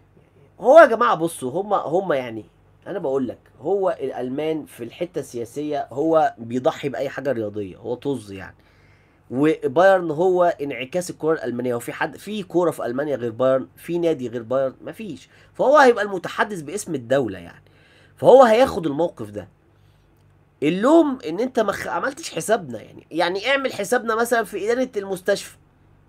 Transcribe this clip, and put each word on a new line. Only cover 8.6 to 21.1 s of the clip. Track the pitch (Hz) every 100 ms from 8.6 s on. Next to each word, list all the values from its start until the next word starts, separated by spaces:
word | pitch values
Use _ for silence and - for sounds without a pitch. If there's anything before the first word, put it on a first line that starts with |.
| _ _ _ _ _ _ -
وبايرن | 123 151 156 147 143 190 190 175
هو | 151 185 180 175 -
انعكاس | 143 120 131 180 180
الكرة | 143 151
الألمانية. | 160 120 120 123
وفي | 117 -
حد، | - 156 -
في | - 214
كورة | 180 165 170
في | - 113
ألمانيا | 127 151 127
غير | 120
بايرن؟ | 110 131 135 - -
في | - 170
نادي | 165 151 123
غير | 120
بايرن؟ | 110 131 135 -
مفيش. | 131 156 214 139 - - -
فهو | - 220 294
هيبقى | 262 214
المتحدث | 208 190 165 - 226 190
باسم | 143 196 -
الدولة | 147 117 139 113 92
يعني، | 85 - _ _ _ _ _ -
فهو | 143 254
هياخد | 240 220 262 202 160
الموقف | 139 170 - 104
ده. | 104 95 _ _ _ _ _ _ _ _ _ _ -
اللوم | 147 180 240 330 302